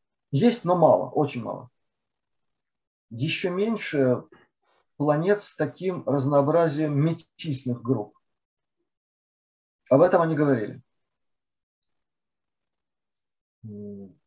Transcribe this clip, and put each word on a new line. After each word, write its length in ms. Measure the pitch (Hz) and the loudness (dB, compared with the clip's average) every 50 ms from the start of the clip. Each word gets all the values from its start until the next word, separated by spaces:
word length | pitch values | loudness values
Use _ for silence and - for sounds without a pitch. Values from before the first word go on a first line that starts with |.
| _ _ _ _ _ _ | _ _ _ _ _ _
Есть, 320 | 143 135 220 240 233 - - | 0 2 2 2 2 0 0
но 140 | 170 185 | 0 2
мало, 320 | 170 156 135 107 90 92 - | 6 6 6 6 4 2 -2
очень 340 | - 147 147 - - 123 107 | -2 -2 -2 -2 -4 -8 -8
мало. 260 | 98 101 - - - _ _ _ _ _ _ _ _ _ _ _ _ _ _ _ _ _ _ _ _ _ _ _ _ _ _ _ - | -10 -10 -12 -14 -18 _ _ _ _ _ _ _ _ _ _ _ _ _ _ _ _ _ _ _ _ _ _ _ _ _ _ _ -14
Ещё 420 | 117 113 139 160 - - - 180 | -8 -6 -4 -4 -4 -4 -4 -4
меньше 720 | 175 190 208 233 220 - - - 156 143 135 127 123 120 - - - - _ _ _ _ _ _ _ _ _ _ _ | -2 -2 -2 -2 -2 -4 -6 -4 0 0 2 2 2 0 -4 -10 -20 -20 _ _ _ _ _ _ _ _ _ _ _
планет 440 | - 143 151 147 151 170 196 208 202 | -2 0 0 0 2 2 0 0 -2
с 140 | - - - | -4 -8 -6
таким 480 | - 151 131 - - 180 190 175 147 - | -6 -6 -6 -6 -6 -6 -6 -6 -4 -4
разнообразием 920 | - 135 143 131 143 147 143 139 147 156 170 170 156 139 151 156 147 147 139 | -2 -2 0 0 2 2 2 2 4 2 2 2 0 0 -2 -2 -2 0 0
метисных 840 | 151 170 165 165 - _ _ - - 160 135 - - 127 120 - | 0 0 -2 -4 -10 _ _ -12 -8 -8 -8 -6 -6 -8 -8 -4
групп. 360 | 113 123 131 107 104 - _ _ _ _ _ _ _ _ _ _ _ _ _ _ _ _ _ _ _ _ _ _ _ _ _ _ _ _ _ _ _ _ _ _ _ - | -2 -2 -2 -2 -4 -10 _ _ _ _ _ _ _ _ _ _ _ _ _ _ _ _ _ _ _ _ _ _ _ _ _ _ _ _ _ _ _ _ _ _ _ 2
Об 120 | 131 139 | 4 4
этом 200 | 175 180 185 175 | 6 6 4 4
они 140 | 165 160 156 | 2 2 0
говорили. 460 | 143 151 143 131 113 104 - - - - _ _ _ _ _ _ _ _ _ _ _ _ _ _ _ _ _ _ _ _ _ _ _ _ _ _ _ _ _ _ _ _ _ _ _ _ _ _ _ _ _ _ _ _ _ _ _ _ _ _ _ _ _ _ _ - | 0 2 2 2 0 -2 -6 -10 -14 -20 _ _ _ _ _ _ _ _ _ _ _ _ _ _ _ _ _ _ _ _ _ _ _ _ _ _ _ _ _ _ _ _ _ _ _ _ _ _ _ _ _ _ _ _ _ _ _ _ _ _ _ _ _ _ _ -18
М, 560 | 208 208 208 208 208 202 196 196 190 - _ _ | -16 -14 -14 -14 -14 -14 -16 -16 -18 -20 _ _